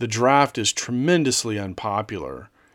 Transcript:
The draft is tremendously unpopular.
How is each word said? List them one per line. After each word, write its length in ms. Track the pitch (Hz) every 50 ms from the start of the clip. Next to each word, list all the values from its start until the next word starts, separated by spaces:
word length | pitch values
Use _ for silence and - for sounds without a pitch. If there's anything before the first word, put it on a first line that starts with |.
The 80 | 117 117
draft 500 | 107 110 120 127 139 143 143 - - 120
is 140 | 107 - -
tremendously 840 | - - - 123 123 135 165 180 170 151 131 120 - - 117 107
unpopular. 920 | 104 101 98 90 - - 107 101 104 110 - 107 92 73 65 67 64 - - _ _ _ _